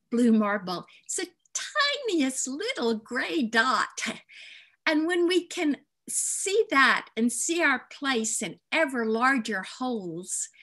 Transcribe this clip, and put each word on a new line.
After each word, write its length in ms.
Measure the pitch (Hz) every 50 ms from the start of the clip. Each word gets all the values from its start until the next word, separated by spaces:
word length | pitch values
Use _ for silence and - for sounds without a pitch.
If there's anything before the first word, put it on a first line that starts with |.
| _ -
blue 220 | 240 233 247 226
marble. 540 | 220 214 208 202 208 208 185 180 180 170 - - - - _
It's 120 | - -
the 120 | 381 359 359 - _ _ _ - - - - - 605 571 571 571 571 539 440
tiniest 380 | 359 320 262 262 262 - -
little 500 | 254 269 311 403 494 508 - 240 233 226
gray 460 | 214 - - 240 262 - 381 330 330
dot. 580 | 240 214 - 226 240 262 226 202 - - - - - 220 - - - _ - - - - - - - _ _ _ -
And 200 | 311 311 302 311
when 200 | 339 370 349 349
we 200 | 339 370 339 349
can 320 | - - 370 330 294 269 - _ _ _ _ _ -
see 560 | - - - - - - - 392 392 453 - -
that 380 | 302 277 262 233 196 - - - -
and 160 | 226 233 240
see 300 | - - - - 330 349
our 240 | 320 285 262 247 - -
place 520 | - - 277 269 262 226 220 214 - -
in 160 | 208 170 - - _ -
ever 360 | 240 320 320 269 262 240 226
larger 580 | 220 220 226 247 262 277 247 214 226 208 190 185 - - -
wholes 680 | 254 254 240 214 185 170 160 175 190 - - - - - _ -